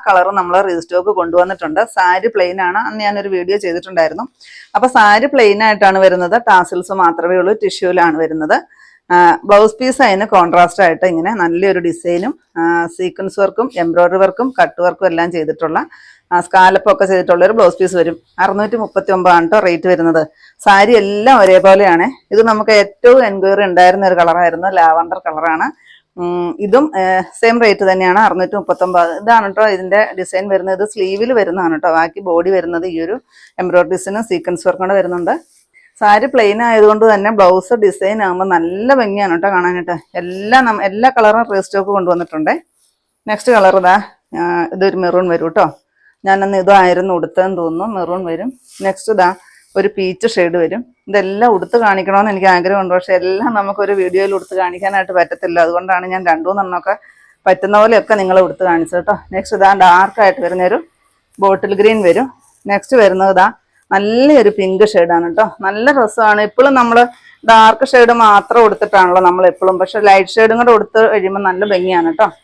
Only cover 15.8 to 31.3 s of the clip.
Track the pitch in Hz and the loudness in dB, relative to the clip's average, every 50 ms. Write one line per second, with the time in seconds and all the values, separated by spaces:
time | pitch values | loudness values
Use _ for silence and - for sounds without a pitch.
15.8 | 302 - _ - _ _ _ _ _ - 175 175 175 - - 185 185 190 190 196 | -6 -8 _ -20 _ _ _ _ _ -4 -2 -2 -2 0 2 4 4 4 4 2
16.8 | - 214 190 - 196 185 190 185 170 156 175 170 180 202 220 226 202 170 170 - | 2 0 0 0 0 0 0 0 0 0 0 2 2 2 2 4 2 2 2 0
17.8 | 185 185 185 175 160 170 165 - _ _ _ - 180 190 196 202 214 214 240 226 | -4 -2 0 -2 -2 -2 -4 -10 _ _ _ -2 -2 -2 -2 -2 -4 -4 -4 -6
18.8 | 214 196 - 190 190 202 190 185 180 185 175 170 170 165 208 220 190 180 170 160 | -6 -4 -6 -6 -2 -2 -2 0 2 4 4 4 2 2 0 2 2 0 -2 -2
19.8 | 175 185 180 165 170 165 160 160 156 156 _ _ _ _ _ - - 208 196 196 | 0 0 0 0 0 0 0 0 -2 -4 _ _ _ _ _ -6 0 2 4 4
20.8 | 208 208 240 220 202 196 202 208 214 254 269 202 196 190 185 185 185 190 190 196 | 4 4 4 2 2 0 -4 0 2 4 4 6 6 6 6 6 6 6 6 6
21.8 | 202 185 170 170 180 262 - _ _ - 202 214 220 226 220 214 214 220 220 208 | 4 4 2 2 0 -2 -6 _ _ -4 0 2 2 2 2 -2 0 2 2 2
22.8 | 196 - - _ - 240 247 262 240 208 196 196 190 190 196 202 208 190 175 175 | 2 0 -2 _ 4 4 6 6 4 2 -2 -2 -2 0 0 0 0 0 4 4
23.8 | 180 180 185 202 196 185 180 175 170 170 165 175 175 170 165 160 185 196 190 180 | 6 6 4 4 0 0 2 2 2 2 2 2 0 0 -2 -2 -4 -2 0 2
24.8 | 165 165 160 165 170 170 190 185 - 165 160 156 160 170 160 165 - - - _ | 2 2 2 2 -2 -4 -6 -10 -8 -8 -8 -6 -4 -4 -4 -4 -4 -6 -8 _
25.8 | _ _ _ _ _ _ _ 180 175 175 175 180 175 175 - - 208 196 208 262 | _ _ _ _ _ _ _ -10 -8 -6 -6 -6 -6 -6 -8 -8 -6 -2 0 0
26.8 | 302 311 302 190 190 185 185 185 180 - - - - 233 233 240 233 214 196 196 | 0 0 -2 -4 -2 -2 -2 -2 -4 -6 -8 -2 -2 0 0 2 2 2 2 2
27.8 | 202 190 190 185 185 180 180 208 220 196 165 185 185 180 208 202 170 - 175 - | 0 0 0 0 0 0 2 2 2 2 0 -2 -4 -4 -4 -6 -4 -4 -4 -2
28.8 | 185 185 180 175 170 170 165 175 208 226 233 226 208 196 196 208 220 214 196 185 | -2 -2 0 0 0 0 -2 -6 0 2 2 2 2 -2 -2 0 0 0 0 -2
29.8 | 185 185 196 208 220 - 196 190 180 - - 185 196 202 196 190 180 190 190 185 | -4 -2 0 0 0 -2 -4 -10 -10 -6 -6 -6 -4 -2 -2 -2 -2 -4 -4 -4
30.8 | 208 208 - 214 190 190 190 202 233 247 | -4 -6 -6 -6 -6 -4 -4 -4 -2 -2